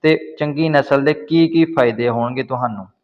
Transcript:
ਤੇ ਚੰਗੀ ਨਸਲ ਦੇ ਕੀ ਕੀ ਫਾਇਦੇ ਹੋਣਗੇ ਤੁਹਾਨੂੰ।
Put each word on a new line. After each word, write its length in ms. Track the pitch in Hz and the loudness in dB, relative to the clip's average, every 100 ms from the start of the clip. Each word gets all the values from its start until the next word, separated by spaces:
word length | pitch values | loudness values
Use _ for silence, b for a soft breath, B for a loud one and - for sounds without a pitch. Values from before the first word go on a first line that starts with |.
ਤੇ 140 | 156 156 - - | 2 0 -4 -6
ਚੰਗੀ 300 | 147 143 160 | -6 -2 0
ਨਸਲ 360 | 147 135 139 | 0 2 0
ਦੇ 100 | 139 | 2
ਕੀ 320 | 151 - 165 165 | -2 0 2 4
ਕੀ 160 | 165 160 | 2 2
ਫਾਇਦੇ 340 | 160 123 110 120 | 2 0 2 -2
ਹੋਣਗੇ 320 | 117 120 127 | -2 -4 -4
ਤੁਹਾਨੂੰ। 440 | 131 127 123 101 95 _ | -6 -4 -6 -6 -14 _